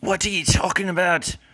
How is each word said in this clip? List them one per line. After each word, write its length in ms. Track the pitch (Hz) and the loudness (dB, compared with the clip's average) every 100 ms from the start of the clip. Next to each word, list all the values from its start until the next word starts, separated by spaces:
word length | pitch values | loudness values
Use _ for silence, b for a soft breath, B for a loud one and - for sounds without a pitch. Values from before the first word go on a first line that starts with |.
What 260 | - 196 208 | 0 0 0
are 40 | |
you 140 | 196 | -2
talking 440 | 160 - 185 185 196 | 2 2 2 0 -2
about? 480 | 170 180 170 - - _ | 0 2 2 -2 -10 _